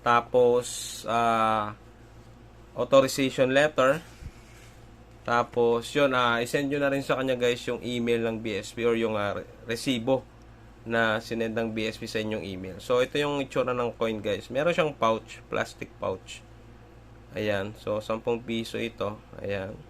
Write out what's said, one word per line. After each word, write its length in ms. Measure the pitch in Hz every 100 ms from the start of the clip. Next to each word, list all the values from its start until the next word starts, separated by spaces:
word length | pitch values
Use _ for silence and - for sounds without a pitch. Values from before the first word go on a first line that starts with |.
Tapos, 1000 | - 143 - 127 123 120 123 - - - -
ah, 680 | 117 117 113 110 110 104 107 - - - - - - - - -
authorization 800 | - 123 135 131 - 135 - 127
letter. 480 | 135 151 151 131 151 - - - - - - - - - - - -
Tapos, 640 | - 120 117 - 117 117 113
yun, 160 | 147 143 127
ah, 240 | 123 117
isend 240 | 120 147 139
nyo 160 | 143
na 80 | 139
rin 160 | 139 135
sa 80 |
kanya, 240 | 131 131 127
guys, 240 | 120 120 -
yung 80 | 120
email 460 | 113 123 117 117 113
ng 160 | 113
B 160 | 113 98
S 160 | 107
P 80 | -
or 160 | 117 117
yung, 160 | 113
ah, 240 | 107 101 95
re-, 80 | - - -
resibo 560 | 117 - 127 113 131 - - - - - -
na 400 | 110 117 113 110
sinend 320 | 113 117 113
ng 160 | 113 113
B 160 | 110 110
S 80 |
P 160 | 110 113
sa 80 | 110
inyong 240 | 107 107
email. 340 | 92 92 92 92
So, 160 | - 123
ito 240 | 127 147
yung 160 | 147 143
itsura 320 | 135 - 127
ng 240 | 123 120
coin, 240 | 110 113 110
guys. 320 | 101 98 -
Meron 240 | 123 156
siyang 180 | 170 160 139
pouch, 400 | 113 110 - - -
plastic 480 | 110 110 - - -
pouch. 400 | 98 95 - - - - - - - - - - -
Ayan. 400 | - 107 101 98 113
So, 220 | - 107
sampung 400 | - 113 113 117
piso 340 | 120 113 113 107
ito. 400 | 117 - 101 107 - -
Ayan. 380 | - 101 95 113 -